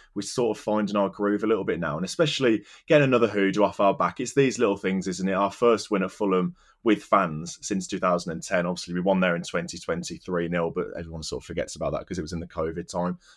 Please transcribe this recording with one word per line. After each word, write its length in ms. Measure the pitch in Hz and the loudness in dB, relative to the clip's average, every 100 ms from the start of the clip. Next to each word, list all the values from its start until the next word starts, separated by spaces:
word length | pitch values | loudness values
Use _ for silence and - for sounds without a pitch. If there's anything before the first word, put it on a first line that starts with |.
| _ | _
we're 80 | - | -10
sort 340 | 98 - 117 107 | -6 -2 -2 -2
of 80 | |
finding 320 | - 107 104 101 | -2 0 0 2
our 140 | 98 | 0
groove 340 | 92 101 104 | 0 0 2
a 40 | 107 | 2
little 160 | 110 | 0
bit 160 | 95 82 | 0 -2
now, 180 | 82 76 | -2 -4
and 80 | 92 | -4
especially 580 | - 160 143 131 110 - - - | 0 0 2 2 2 -2 -10 4
getting 180 | 156 139 | 6 6
another 220 | 123 110 | 4 4
hoodoo 360 | 101 98 95 | 4 2 4
off 160 | 98 - | 2 4
our 160 | 101 90 | 2 4
back. 240 | 87 - | 0 -2
It's 160 | 123 - | -4 2
these 240 | 135 110 | 2 2
little 180 | 113 98 | 0 0
things, 300 | 95 95 92 | 0 -2 -2
isn't 200 | 90 95 | -4 -2
it? 60 | |
Our 180 | 95 98 | 0 0
first 380 | - 120 110 - | 2 4 4 2
win 140 | 101 | -2
at 80 | 90 | -2
Fulham 440 | - 104 92 90 87 _ _ | -2 0 2 0 -4 _ _
with 200 | 117 104 | 2 2
fans 560 | - 104 92 78 85 - | 4 2 2 -2 -10 -10
since 260 | - 98 90 | -6 -6 -4
two 120 | 95 | -2
thousand 320 | 92 87 87 | 0 0 -2
and 100 | 82 | -8
ten. 220 | - 95 87 | -4 -2 -2
Obviously, 280 | 90 - | -4 -6
we 80 | 87 | -2
won 180 | 90 95 | 0 2
there 160 | 92 85 | 2 0
in 80 | |
twenty 340 | 87 90 85 87 | -4 -6 -6 -10
twenty, 400 | - 85 87 82 | -6 -6 -6 -12
three 300 | - 90 85 | -6 -4 -2
nil, 240 | 87 85 | -2 -2
but 160 | 82 - - | -4 -6 -8
everyone 260 | 82 80 | -12 -12
sort 200 | 78 67 | -8 -10
of 20 | - | -8
forgets 300 | 82 - - | -6 -6 -4
about 160 | 80 | -4
that 140 | 76 - | -4 -6
'cause 100 | 87 | -8
it 60 | |
was 100 | 78 | -6
in 60 | 85 | -6
the 80 | 85 | -8
covid 400 | 82 80 85 85 | -4 -4 -4 -8
time. 300 | 92 90 87 _ | -4 -4 -4 _